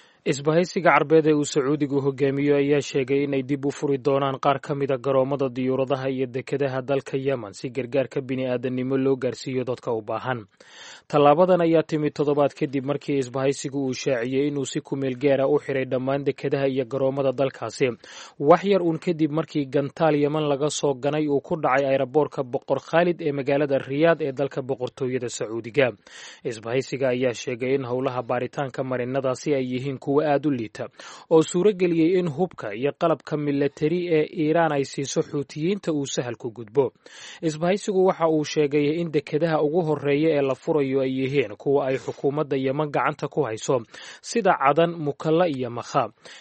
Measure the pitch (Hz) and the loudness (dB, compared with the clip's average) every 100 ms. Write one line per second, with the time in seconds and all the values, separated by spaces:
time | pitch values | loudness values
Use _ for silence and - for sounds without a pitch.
0 | _ _ - 139 147 160 180 190 165 143 | _ _ -4 0 2 2 2 2 4 4
1 | 147 160 151 147 143 156 131 151 143 139 | 6 4 6 2 2 0 0 0 0 0
2 | 139 131 139 139 143 143 143 147 - 143 | -2 0 0 2 2 2 4 2 0 -2
3 | 127 139 143 139 127 143 143 - 147 139 | 0 0 0 -2 -2 -2 -2 -2 -2 0
4 | 131 139 139 135 147 135 - 139 139 135 | 0 2 0 0 0 0 -2 -4 -2 -2
5 | 135 135 131 139 135 123 127 131 131 135 | 2 2 2 0 -2 0 -2 0 0 -2
6 | 135 131 131 127 - 139 139 131 127 139 | -2 -4 -4 -6 -6 -2 -2 -4 -2 -2
7 | - 139 135 131 101 95 139 123 120 139 | -2 -4 -2 -2 -6 -10 -8 -6 -2 -2
8 | 131 147 127 131 131 123 127 127 127 135 | -2 -4 -4 -4 -2 -2 -2 -4 -2 0
9 | 135 131 123 117 143 127 123 120 - 110 | 2 0 -2 -4 -6 -4 -4 -6 -4 -4
10 | 107 110 123 120 101 _ - - - - | -4 -6 -4 -6 -8 _ -20 -20 -20 -20
11 | - 147 143 151 185 175 170 160 156 156 | 0 6 6 8 6 4 4 4 2 -2
12 | 147 - 147 147 139 - 147 135 131 139 | -2 0 0 2 2 0 -2 -2 -2 -4
13 | - 139 123 131 135 139 143 139 131 123 | -2 -2 -2 -2 -2 -2 -4 -4 -4 -2
14 | 147 123 123 135 147 143 131 151 - 135 | -2 -2 0 0 0 -2 -4 -6 -6 -4
15 | 135 123 143 135 139 147 - 131 127 131 | -4 0 2 4 4 0 0 -4 -2 -2
16 | 131 139 139 - 143 139 139 131 117 131 | -2 -2 -2 -2 -2 0 0 0 -2 0
17 | 135 139 135 127 139 - 113 - 127 113 | 0 2 0 0 -2 -2 -10 0 0 -2
18 | - - - - 143 170 196 190 175 160 | -14 -18 -18 0 6 6 6 2 2 0
19 | 185 160 156 151 160 151 135 143 143 - | -2 0 0 0 -2 -4 0 -2 -2 2
20 | 160 147 143 156 147 135 147 - 147 131 | 2 4 2 2 0 0 0 0 -2 0
21 | 139 151 151 139 - 170 147 131 139 135 | 0 0 2 0 0 -2 2 2 4 2
22 | 131 147 147 - 127 131 - 135 - 160 | 2 2 2 -2 -6 -6 -2 -4 2 2
23 | 180 165 160 143 131 143 147 135 131 139 | 4 0 -4 -2 0 0 2 0 -2 2
24 | 165 156 147 131 139 - 131 123 123 - | 2 2 -2 -4 -4 -4 -6 -4 -6 -4
25 | 131 127 120 - 110 113 110 107 123 101 | -4 -4 -6 -6 -6 -6 -2 2 2 0
26 | - - - - 139 110 110 131 - 131 | -16 -20 -20 -10 -10 -8 -4 -4 -2 -2
27 | 131 123 127 113 - 120 127 139 123 127 | 0 0 -2 -2 -8 -4 -2 -2 -2 -4
28 | 135 123 120 123 123 - 135 - 131 127 | -2 -4 -4 -4 -4 -4 -6 -6 -4 -4
29 | 123 135 131 123 156 139 127 127 139 127 | -2 -2 -2 -4 -2 0 0 -4 -4 -6
30 | - 139 156 143 147 127 107 - 113 - | 0 2 4 2 2 -2 -4 -8 -12 -12
31 | - - - 165 156 175 208 180 185 165 | -20 -20 4 4 4 2 2 2 2 4
32 | 160 185 175 139 185 - 113 104 139 - | 4 2 0 -2 -4 -4 -10 -2 -4 0
33 | 165 147 - 151 147 139 143 - 151 180 | 0 0 -2 -2 0 0 0 0 0 0
34 | 175 156 - - 151 165 160 143 135 - | 2 2 2 0 2 4 2 0 -2 -6
35 | 139 165 - 151 135 151 160 202 - 151 | -4 -2 -2 -6 -8 -4 -2 -2 -2 -4
36 | 135 - 123 113 120 107 107 127 123 - | -4 -4 -6 -8 -10 -12 -2 0 0 -4
37 | - - - - 165 151 175 202 - 185 | -20 -20 -20 -6 -4 -2 0 0 0 2
38 | 185 - 165 156 147 156 147 147 147 165 | 2 2 2 2 0 0 2 2 2 0
39 | 170 147 - 147 165 156 151 175 156 147 | -2 -2 -2 -2 0 0 2 0 0 0
40 | 143 143 160 147 139 127 - 156 135 135 | 0 2 2 2 0 -2 0 0 2 0
41 | 131 131 131 143 107 104 147 139 135 131 | 0 0 0 0 -2 -4 0 2 2 -2
42 | - - 143 147 143 139 131 139 151 139 | -4 -2 -2 0 -2 -2 0 -2 -2 0
43 | 131 151 156 - 127 110 - 131 107 - | 0 -2 -4 -4 -4 -4 -2 -2 -2 -16
44 | - - - 233 190 - 139 147 170 170 | -18 -18 -4 0 2 4 4 4 2 0
45 | 147 - 160 160 180 135 120 120 - 147 | -6 -4 0 2 2 -2 -6 -8 -2 -2
46 | 113 - - - | -2 -8 -20 -20